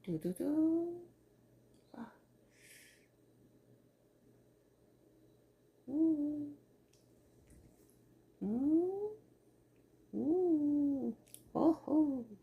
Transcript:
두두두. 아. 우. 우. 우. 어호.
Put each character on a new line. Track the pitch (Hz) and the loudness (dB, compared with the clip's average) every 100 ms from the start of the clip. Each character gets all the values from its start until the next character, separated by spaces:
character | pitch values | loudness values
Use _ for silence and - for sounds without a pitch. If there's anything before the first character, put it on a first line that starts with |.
두두두. | - 160 175 185 277 302 320 330 349 349 349 _ _ _ _ - _ - _ | -6 -6 -6 -4 -2 2 2 2 -2 -8 -16 _ _ _ _ -20 _ -20 _
아. | - 233 - _ _ _ _ - - - - _ _ _ _ - _ _ - _ _ _ _ _ _ _ _ _ _ _ _ _ _ - _ _ _ _ _ - | -18 -18 -18 _ _ _ _ -20 -20 -20 -20 _ _ _ _ -20 _ _ -20 _ _ _ _ _ _ _ _ _ _ _ _ _ _ -20 _ _ _ _ _ -6
우. | 285 320 302 294 294 294 - _ _ _ _ _ - - - - - - - - - _ _ _ _ | 2 2 2 -2 -4 -10 -14 _ _ _ _ _ -20 -20 -20 -20 -20 -20 -20 -20 -20 _ _ _ _
우. | 196 233 277 320 359 392 415 427 - _ _ _ _ _ _ - - | -6 -2 2 2 2 -2 -6 -8 -20 _ _ _ _ _ _ -20 -10
우. | 202 262 359 359 311 294 294 285 277 240 220 - - - | -4 0 2 2 2 2 2 0 0 -4 -8 -16 -20 -8
어호. | - 302 320 - 311 294 262 226 208 | 2 4 2 0 2 2 0 -8 -18